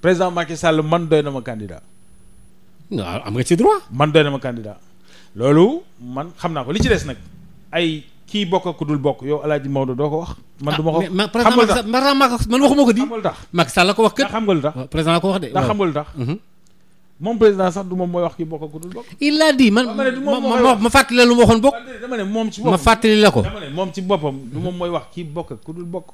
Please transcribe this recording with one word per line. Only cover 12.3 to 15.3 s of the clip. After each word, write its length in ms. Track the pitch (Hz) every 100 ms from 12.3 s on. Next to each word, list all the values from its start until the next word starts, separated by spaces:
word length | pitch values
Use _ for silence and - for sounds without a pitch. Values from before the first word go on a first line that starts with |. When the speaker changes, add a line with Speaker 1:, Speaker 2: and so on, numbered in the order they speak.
| 240
Speaker 2:
Sall, 120 | 214
man 100 | 240
waxuma 220 | 277 277 269
ko 80 |
di. 80 | 220
Speaker 1:
Xam 80 | 269
nga 60 | 226
lu 60 |
tax? 140 | 190 - -
Speaker 2:
Macky 200 | 170 165
Sall 160 | - 180
la 60 |
ko 100 | 208
wax 100 | 220
kat. 100 | - 269
Speaker 1:
Ndax 20 |
xam 140 | 208 214
nga 80 |
lu 80 | 175
tax? 140 | 139 135
Speaker 2:
Waaw, 120 | 131
président 240 | 160 160
la 60 | 170
ko 80 | 185